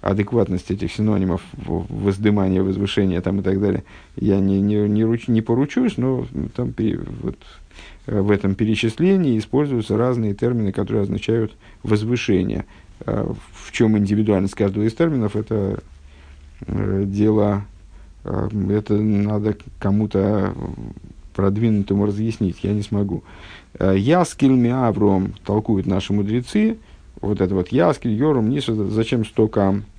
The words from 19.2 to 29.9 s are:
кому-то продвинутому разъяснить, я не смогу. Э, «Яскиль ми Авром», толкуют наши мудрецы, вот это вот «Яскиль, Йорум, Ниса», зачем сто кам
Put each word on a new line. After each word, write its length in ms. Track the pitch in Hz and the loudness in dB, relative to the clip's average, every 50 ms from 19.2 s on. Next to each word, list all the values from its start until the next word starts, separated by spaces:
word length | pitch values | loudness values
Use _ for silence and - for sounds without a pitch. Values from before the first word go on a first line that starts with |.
| 101 104 107 104 104 107 104 - - - - - | 2 0 0 0 0 -2 -2 -4 -8 -18 -16 -4
кому-то 720 | - 101 98 104 107 104 - 98 98 98 104 101 98 98 - - - - - - 57 110 - - - - - - - - - | -2 0 2 2 0 0 0 0 2 2 2 0 0 -2 -4 -6 -8 -10 -10 -10 -12 -12 -14 -14 -18 -20 -20 -20 -20 -10 -2
продвинутому 720 | - 98 98 98 107 117 117 107 104 98 101 98 101 101 | 0 2 2 2 2 2 2 2 2 2 0 0 0 2
разъяснить, 520 | 104 101 101 110 113 110 - 110 95 87 - | 0 0 -2 -4 -4 -2 -2 -2 -2 -2 -2
я 100 | - 98 | -4 -2
не 100 | 104 104 | -2 -2
смогу. 420 | 101 - 107 101 101 98 87 82 - - - - - - - - - - _ - | -2 -2 -2 -2 -2 -2 -4 -6 -8 -12 -20 -20 -20 -20 -20 -20 -20 -20 _ -2
Э, 180 | - 95 95 | 0 2 2
«Яскиль 540 | 98 101 123 165 180 170 - - - 143 135 | 2 4 4 4 4 2 0 0 0 2 4
ми 160 | 131 127 120 120 | 4 4 4 2
Авром», 640 | 123 131 127 117 104 98 104 101 98 95 95 101 101 - - | 2 2 2 0 2 2 2 4 4 2 0 -2 -6 -10 -4
толкуют 420 | - 101 107 107 - 110 95 - | -2 -2 0 0 0 0 0 0
наши 260 | - 90 98 98 - | 0 -2 -2 0 -2
мудрецы, 640 | 101 104 101 101 110 123 123 - - 214 214 220 226 - - - - - - - - - | -2 -2 0 0 -2 -4 -4 0 0 2 2 2 0 -4 -12 -20 -20 -20 -20 -20 -14 -6
вот 200 | - 98 104 - | -2 -2 0 0
это 140 | 95 90 98 | 0 0 2
вот 140 | 95 90 - | 0 -2 0
«Яскиль, 440 | 117 131 175 175 143 - - 127 | 2 2 4 4 2 0 -2 -2
Йорум, 380 | 107 107 139 156 147 127 110 107 | 0 0 2 2 2 2 2 0
Ниса», 240 | 131 147 131 - 113 | 0 -2 -2 -2 -2
зачем 500 | 107 101 98 104 107 110 - 135 120 110 | -2 -2 0 0 0 0 0 0 -2 -2
сто 240 | - - - 110 107 | -2 2 2 2 2
кам 360 | - 107 101 95 98 101 104 - | 4 2 2 2 2 0 -4 -10